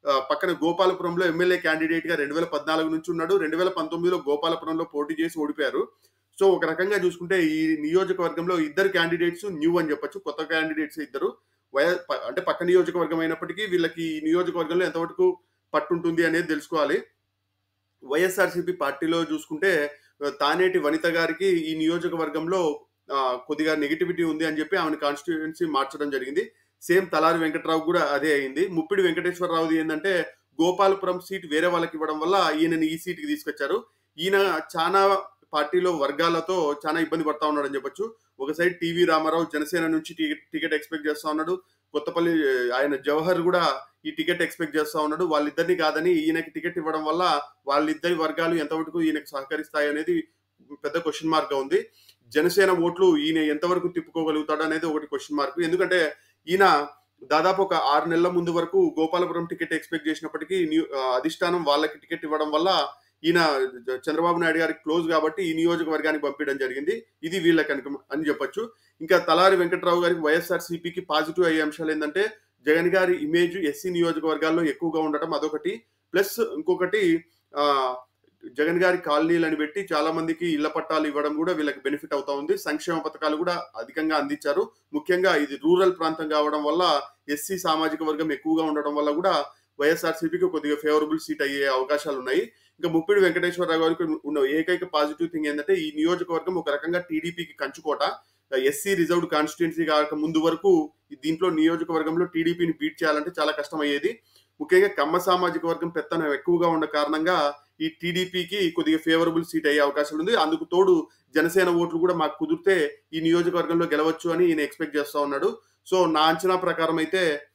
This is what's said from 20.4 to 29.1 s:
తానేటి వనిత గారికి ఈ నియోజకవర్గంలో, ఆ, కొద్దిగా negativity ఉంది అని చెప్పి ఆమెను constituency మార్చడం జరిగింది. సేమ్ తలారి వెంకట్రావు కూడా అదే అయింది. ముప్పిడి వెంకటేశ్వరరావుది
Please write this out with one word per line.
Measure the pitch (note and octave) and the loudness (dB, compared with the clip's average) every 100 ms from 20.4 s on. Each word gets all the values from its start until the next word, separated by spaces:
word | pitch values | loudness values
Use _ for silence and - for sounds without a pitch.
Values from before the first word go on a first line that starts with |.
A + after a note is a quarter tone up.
తానేటి | C#3+ E3 F#3 F3+ | 0 2 2 2
వనిత | D3 D#3 E3+ | 0 0 0
గారికి | E3 E3 D#3+ F#3+ | 0 0 0 0
ఈ | E3+ D#3 D#3+ | 0 -2 -2
నియోజకవర్గంలో, | D#3 E3+ E3+ E3 D#3 D3+ E3 F#3 D#3+ D3 _ _ - | 0 0 -2 -4 -4 -4 -2 0 0 -4 _ _ -6
ఆ, | C3+ C3 B2 - | -2 -2 -4 -6
కొద్దిగా | D3+ D#3 | -2 0
negativity | D#3 C#3+ D#3+ F3 E3+ | 0 0 -2 -2 0
ఉంది | E3 D#3 | -2 0
అని | D#3+ D3+ | -2 -2
చెప్పి | D#3 F#3 | -2 -2
ఆమెను | D#3+ D3+ | 0 -2
constituency | D3 C#3+ - D#3+ D#3 D#3+ | -2 -4 -6 -4 -6 -4
మార్చడం | E3+ C#3 C3+ D3 D3 | -2 0 -2 -4 -4
జరిగింది. | C3+ B2+ D3+ A3+ _ _ _ | -4 -2 -4 -4 _ _ _
సేమ్ | - F3+ F#3 | 2 2 4
తలారి | D#3+ E3 E3+ | 2 4 2
వెంకట్రావు | D#3+ D#3 D#3 D#3+ | 0 -2 0 -2
కూడా | D#3 F3 | 2 0
అదే | D3 C#3+ D#3+ | 2 0 2
అయింది. | C#3+ C3+ C#3 F#3+ | 0 0 -2 -2
ముప్పిడి | E3 D#3 G3 | -2 0 2
వెంకటేశ్వరరావుది | F3+ | 2